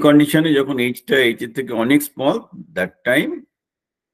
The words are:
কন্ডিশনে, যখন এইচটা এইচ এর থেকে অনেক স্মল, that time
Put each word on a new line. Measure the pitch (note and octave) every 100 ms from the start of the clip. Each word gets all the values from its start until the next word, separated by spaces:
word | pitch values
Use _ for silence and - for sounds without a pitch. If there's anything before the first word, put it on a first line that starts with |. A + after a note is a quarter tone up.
| D3+
কন্ডিশনে, | D3 D3 D#3 D#3+
যখন | C#3 C3+ C3
এইচটা | B2 B2 - C#3
এইচ | A#2+ A2+
এর | A#2+ A#2
থেকে | B2
অনেক | A#2 A2+ D3
স্মল, | C#3+ - C3+ A3+ - - - F2+
that | F#2 _ B2
time | C3+ B3 E4+ - _ _ _ _ _ _